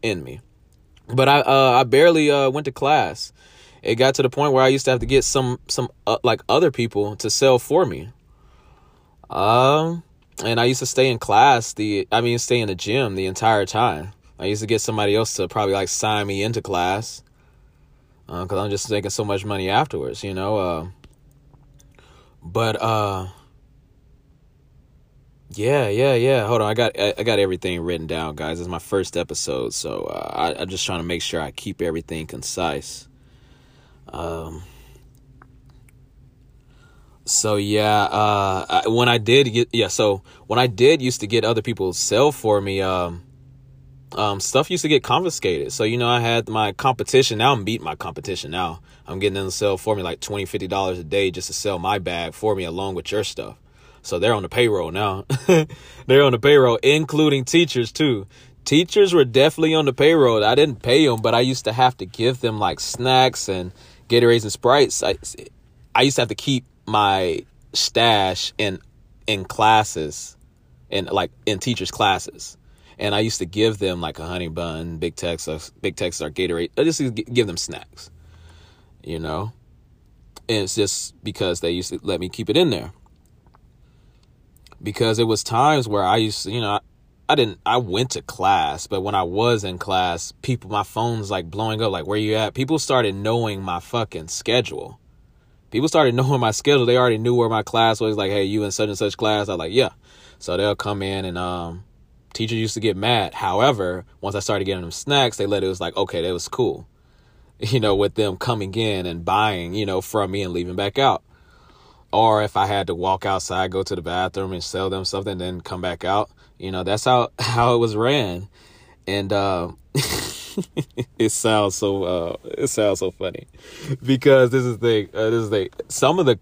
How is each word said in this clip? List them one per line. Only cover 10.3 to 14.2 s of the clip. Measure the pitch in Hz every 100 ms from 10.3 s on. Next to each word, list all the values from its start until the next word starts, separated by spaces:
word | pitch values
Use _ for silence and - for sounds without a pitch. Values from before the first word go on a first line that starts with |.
| -
and | 113 113
I | 123
used | 127
to | 131
stay | 131 131
in | 113
class, | - 104 139 120 -
the, | - 107 101 -
I | 113
mean, | 120 120
stay | - 123
in | 104
the | 90
gym | 104 131 117 95
the | 95
entire | 92 113 107 95
time. | 107 120 76 95 -